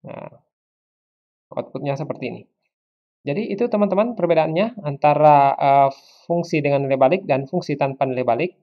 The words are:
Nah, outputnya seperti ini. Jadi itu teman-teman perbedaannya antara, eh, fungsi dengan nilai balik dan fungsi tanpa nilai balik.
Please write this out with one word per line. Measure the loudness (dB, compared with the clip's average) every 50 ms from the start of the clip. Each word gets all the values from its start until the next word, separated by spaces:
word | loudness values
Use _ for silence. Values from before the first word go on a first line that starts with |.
| _
Nah, | -16 -16 -16 -16 -18 -20 _ _ _ _ _ _ _ _ _ _ _ _ _ _ _ _ _ _ _ _ _ _ _
outputnya | -10 -10 -10 -8 _ -8 -6 -6 -4 -4
seperti | -6 -8 -8 -8 -8 -10
ini. | -10 -10 -16 _ _ _ _ _ _ _ _ _ _ _ _ _ _ _ _
Jadi | -6 -6 -4 -4 -6
itu | -4 -4 -4
teman-teman | -2 0 0 0 0 0 0 -2 -2 -2
perbedaannya | -4 0 2 2 2 2 0 0 -2 -2 -2 -4 -8 -8
antara, | -8 -8 0 2 2 4 6 6 6 8 8 6 4 2 2
eh, | 2 2 4 4 4 2 0 -4 _ _ -20 _ _ _
fungsi | -4 -4 -2 -2 -2 -2
dengan | 0 0 0 0 0
nilai | 0 2 2
balik | 4 2 2 0 0
dan | -2 -2 -2 -2 -4
fungsi | -6 -6 -4 -4 -4
tanpa | -4 -2 -4 -2 -4 -4
nilai | -4 -2 -4 0
balik. | -2 0 0 -2 -6 -6 _